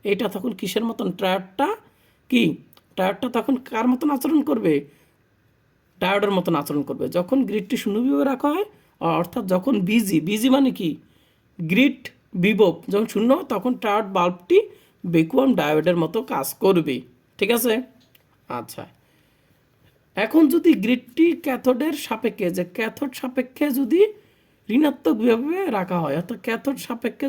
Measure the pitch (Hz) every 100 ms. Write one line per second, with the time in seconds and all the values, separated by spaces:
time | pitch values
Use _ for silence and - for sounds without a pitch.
0 | 208 196 208 196 240 190 185 214 226 226
1 | 196 175 190 190 190 - 294 453 _ _
2 | _ _ - 247 180 - - _ _ -
3 | 185 202 254 247 226 254 - 220 247 247
4 | 302 277 - 311 294 247 185 143 143 _
5 | _ _ _ _ _ _ _ _ _ _
6 | 180 202 202 190 180 156 143 147 143 131
7 | 156 170 180 269 233 208 196 240 - 208
8 | 254 277 277 262 294 330 415 - _ _
9 | 165 160 175 254 190 185 180 208 180 226
10 | 196 156 156 208 254 262 269 - 175 139
11 | _ _ _ _ _ - 160 190 285 -
12 | - - _ 185 185 214 196 165 - 196
13 | 226 202 233 302 - 208 254 247 226 208
14 | 202 196 180 180 - 370 440 - _ _
15 | 180 165 160 262 269 190 147 151 160 175
16 | 156 220 254 196 135 - 190 180 151 127
17 | - _ _ - 202 233 240 220 254 _
18 | _ _ _ _ - 123 117 - - _
19 | _ _ _ _ _ _ _ _ _ _
20 | _ - 226 311 302 339 349 214 220 247
21 | - - 339 311 285 247 254 254 311 302
22 | - 220 226 196 180 185 175 - 220 -
23 | 285 - 254 254 247 - 294 254 254 330
24 | 427 - _ _ _ _ - 233 302 277
25 | 240 214 240 226 285 359 370 208 180 180
26 | 156 143 180 233 - 226 269 269 - 240
27 | 240 -